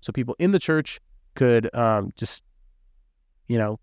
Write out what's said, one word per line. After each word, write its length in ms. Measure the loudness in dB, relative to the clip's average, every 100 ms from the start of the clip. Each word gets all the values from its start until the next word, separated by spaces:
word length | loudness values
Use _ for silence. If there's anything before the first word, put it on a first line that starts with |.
so 120 | -8
people 240 | -6 -6 0
in 140 | 2
the 60 | 2
church 420 | 2 0 -2 -10 _ -20 _
could, 400 | 0 4 4 2
um, 360 | -2 0 0 -2 -8
just, 280 | -10 -10 _ _ _ _ _ _ _ _ _ _ _
you 100 | -2
know 220 | 0 -4